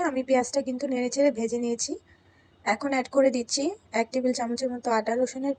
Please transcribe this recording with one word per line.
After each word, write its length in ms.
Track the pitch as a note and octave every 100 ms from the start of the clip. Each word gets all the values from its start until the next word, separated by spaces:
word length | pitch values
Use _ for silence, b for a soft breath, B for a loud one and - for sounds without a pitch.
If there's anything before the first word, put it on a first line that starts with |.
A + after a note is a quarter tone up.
| E4+
আমি 120 | C4
পেঁয়াজটা 360 | B3+ B3+ - C#4+
কিন্তু 240 | B3+ B3 C#4
নেড়েচেড়ে 420 | B3+ B3 C4 C#4+
ভেজে 280 | A3+ A3+ A#3+
নিয়েছি। 340 | A#3+ A#3 - F#4 b b b b b _ -
এখন 240 | G#3+ C#4 C4+
অ্যাড 120 | B3+ C#4
করে 140 | C4+
দিচ্ছি 340 | B3 A#3 - D4+ G#4 _
এক 160 | A3 A3+
টেবিল 200 | C4 B3+
চামচের 360 | B3 A#3 A#3+ C4
মতো 140 | B3 A#3+
আদা 220 | A3+ G#3+ A#3
রসুনের 400 | B3+ C4 C#4